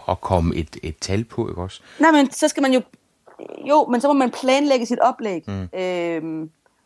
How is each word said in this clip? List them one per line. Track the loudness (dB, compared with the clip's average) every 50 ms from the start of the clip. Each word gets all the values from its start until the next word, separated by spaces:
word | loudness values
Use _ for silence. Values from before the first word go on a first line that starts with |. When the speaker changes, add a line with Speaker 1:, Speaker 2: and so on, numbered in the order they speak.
| -4 -4
Speaker 1:
at | -4 -4
komme | -2 0 2 2 2 2 0
et, | -2 -4 -8 -10 -12 -10
et | -10 -10 -10
tal | -6 -4 -4 -4 -4
på, | -6 -6 -6 -6 -6
ikke | -6 -8
også? | -10 -10 -12 -16 -20 -16 -2 2
Speaker 2:
Nej, | 4 6
men | 6 6 4 2
så | 2 0 0 0
skal | 0 0
man | 0 2 2
jo... | 0 0 -4 _ _ _ _ _ _ _ _ -20 -18 -18 -16 -16 -10 -2 2
Jo, | 4 4 4
men | 2 0 0
så | 2 2
må | 2
man | 2 2 0
planlægge | -2 -2 0 0 2 2 4 2 2 2 0
sit | 0 0 2
oplæg. | 2 2 2 0 -4 -4 -4 -6 -6 -6
Speaker 1:
Mm. | -6 -6 -6 -6 -6 -6
Speaker 2:
Øhm, | -4 -4 -2 -2 -2 -2 -4 -4 -4 -6 -6 -8 -8 -10 -14 _ _ _ _ _ _